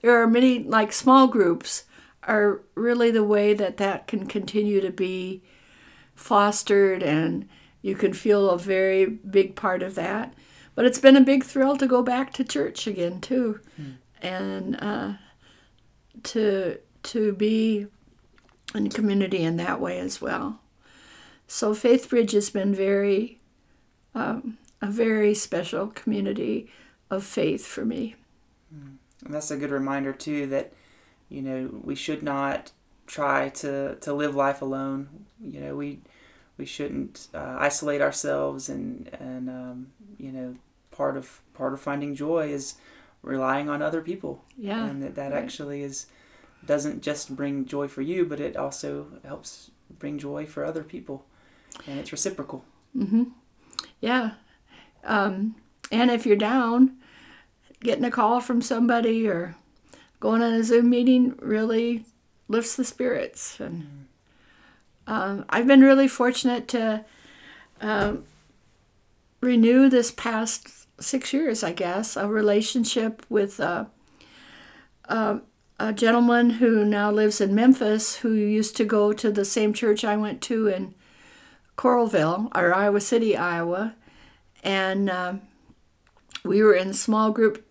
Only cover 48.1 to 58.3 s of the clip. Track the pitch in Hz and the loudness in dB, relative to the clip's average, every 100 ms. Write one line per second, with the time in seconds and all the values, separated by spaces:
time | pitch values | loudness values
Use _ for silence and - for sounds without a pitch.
48.1 | 180 175 147 143 - 139 - 143 143 147 | -2 -4 -4 -8 -6 -8 -8 -10 -10 -12
49.1 | - 139 143 - - - _ _ 160 143 | -18 -16 -16 -16 -20 -20 _ _ -14 -10
50.1 | 147 143 147 156 147 147 160 156 - - | -10 -8 -10 -10 -8 -6 -8 -10 -16 -12
51.1 | 139 _ _ _ _ _ - - 139 - | -14 _ _ _ _ _ -20 -14 -12 -12
52.1 | 147 196 190 139 131 _ _ _ 262 202 | -6 -6 -6 -12 -14 _ _ _ -6 0
53.1 | 220 247 - _ _ _ - - _ 226 | 0 0 -6 _ _ _ -16 -16 _ -2
54.1 | 254 220 214 _ _ _ - - _ - | 0 -2 -8 _ _ _ -20 -20 _ -2
55.1 | 208 202 190 220 220 _ _ - 226 247 | 0 0 -2 -6 -6 _ _ -4 2 2
56.1 | 233 233 202 214 262 233 240 262 - - | 2 2 2 4 2 2 6 4 4 -20
57.1 | - - - _ _ _ - - - 240 | -20 -20 -20 _ _ _ -6 -2 0 0
58.1 | 240 214 | 2 2